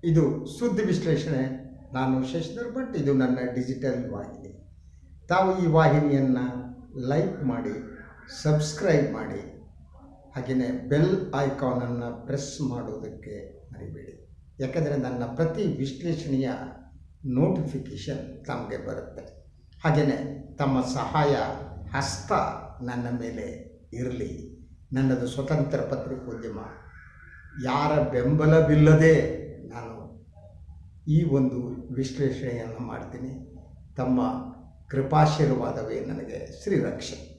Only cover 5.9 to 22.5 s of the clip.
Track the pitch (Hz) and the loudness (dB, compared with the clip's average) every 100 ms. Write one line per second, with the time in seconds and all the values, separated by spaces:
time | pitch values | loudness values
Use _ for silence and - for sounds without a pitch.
5.9 | 147 147 135 135 123 127 - - - - | 6 4 4 4 2 0 -6 -10 -14 -14
6.9 | 131 127 147 190 - 135 123 110 - - | -8 0 0 0 -2 -2 -2 -4 -6 -10
7.9 | - - - - - 151 151 - - 190 | -16 -20 -20 -18 -6 2 2 2 0 4
8.9 | 151 131 110 107 98 - - - - - | 4 4 -2 -6 -8 -10 -16 -20 -20 -20
9.9 | - - - - - - 127 127 127 - | -20 -20 -20 -12 -10 0 0 2 -2 0
10.9 | 143 175 190 - 139 139 135 131 123 120 | 4 4 4 0 0 0 0 -2 0 -2
11.9 | 120 120 - - 135 123 - 135 120 110 | -4 -6 -8 -6 -6 -6 -6 -4 -4 -8
12.9 | 107 107 - 110 104 - - - - 98 | -10 -10 -12 -14 -14 -14 -18 -20 -14 -14
13.9 | - - - - - - - 131 175 147 | -14 -16 -20 -20 -20 -20 -8 -4 -2 0
14.9 | 143 123 123 120 - 160 - 185 135 135 | 0 -2 -4 -6 -2 -2 0 -2 -2 -4
15.9 | - 170 156 143 135 131 - - - - | -4 -4 -4 -2 -2 -2 -4 -10 -14 -20
16.9 | - - - 139 127 175 185 - - - | -20 -20 -12 -4 2 2 2 -2 -6 -8
17.9 | - - 135 - - - 123 107 117 - | -10 -8 -8 -10 -14 -8 -8 -6 -8 -8
18.9 | 107 - - - - - - - - 160 | -10 -10 -14 -18 -20 -20 -20 -20 -4 2
19.9 | 147 143 127 - - - - 139 131 123 | 4 4 2 -4 -10 -14 -2 0 2 0
20.9 | 127 117 156 143 131 - - - - - | -2 0 2 4 4 0 -6 -10 -12 -6
21.9 | 135 143 - - 190 - | -4 -4 -4 0 0 0